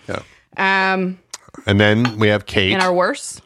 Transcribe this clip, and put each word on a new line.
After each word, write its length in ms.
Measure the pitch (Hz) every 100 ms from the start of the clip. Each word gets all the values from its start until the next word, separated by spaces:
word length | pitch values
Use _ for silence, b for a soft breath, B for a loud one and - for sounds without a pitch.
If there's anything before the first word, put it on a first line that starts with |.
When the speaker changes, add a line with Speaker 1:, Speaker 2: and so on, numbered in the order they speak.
| -
Speaker 1:
Yeah. 840 | 95 - _ _ - 190 190 190
Speaker 2:
um, 280 | 190 185 185 _ - - -
Speaker 1:
And 140 | - 101
then 380 | 104 107 123 107
we 80 | 107
have 200 | 104 -
Kate 260 | - 95
Speaker 2:
in 80 | 190
our 120 | 185
worst. 500 | 180 185 - - -